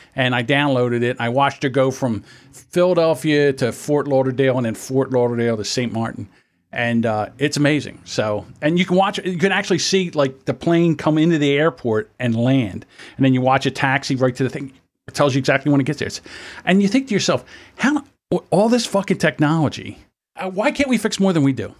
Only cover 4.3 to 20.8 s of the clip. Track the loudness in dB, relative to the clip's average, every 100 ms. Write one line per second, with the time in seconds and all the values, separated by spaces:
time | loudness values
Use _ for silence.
4.3 | 0 0 2 -2 -4 -4 -2 0 0 0
5.3 | 0 -2 -2 -4 -4 -4 -4 -6 -8 -14
6.3 | _ _ _ _ -6 -2 0 0 -2 -4
7.3 | -4 -4 0 0 0 -4 -12 -10 -4 -2
8.3 | -4 -8 -6 -2 0 2 2 2 -2 -6
9.3 | -2 0 0 0 -2 0 0 0 0 -2
10.3 | -2 -8 -4 0 4 4 2 0 2 2
11.3 | 2 2 2 0 -2 -2 -2 -2 -6 -4
12.3 | 0 2 2 0 -6 -14 -20 -12 0 2
13.3 | 2 2 2 0 -2 0 0 -2 0 0
14.3 | 0 -4 -4 -12 -16 _ _ -8 0 0
15.3 | 2 2 0 2 0 0 -4 -6 -10 -16
16.3 | -20 -18 -8 0 2 4 2 0 -2 0
17.3 | -2 -4 -20 -20 -4 -2 -2 -4 _ -4
18.3 | -4 0 2 4 2 0 -2 0 0 0
19.3 | 2 0 2 0 -2 -12 -16 -20 _ _
20.3 | -12 -8 -2 -2 0